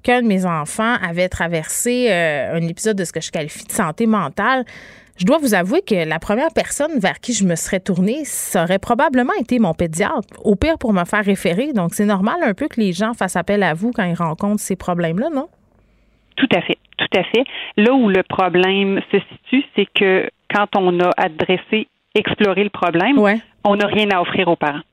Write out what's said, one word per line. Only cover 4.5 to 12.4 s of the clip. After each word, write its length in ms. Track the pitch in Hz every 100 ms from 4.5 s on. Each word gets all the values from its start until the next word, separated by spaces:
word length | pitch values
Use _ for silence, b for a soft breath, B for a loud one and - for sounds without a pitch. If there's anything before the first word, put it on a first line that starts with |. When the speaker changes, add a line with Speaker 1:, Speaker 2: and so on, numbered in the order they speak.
| 262 240 B B B B -
Speaker 1:
je 80 |
dois 120 | 180 320
vous 160 | 277
avouer 280 | 196 180 311
que 260 | - 190 160
la 120 | 160
première 300 | - 214 320
personne 460 | - 175 - 302 294
vers 200 | 180 143
qui 100 | -
je 120 | 214
me 100 | 190
serais 240 | 160 - 190
tournée, 460 | 185 180 190 285
ça 380 | 277 - - 185
aurait 160 | 165 196
probablement 520 | - 233 311 254 254 415
été 200 | 240 247
mon 140 | 196
pédiatre, 540 | 156 170 160 226 302 - -
au 120 | - 196
pire 200 | 302 320
pour 140 | 233
me 140 | 196
faire 180 | 175 208
référer. 480 | 202 196 185 170 294
Donc, 220 | 233 170
c'est 100 | -
normal 300 | 208 196 208 254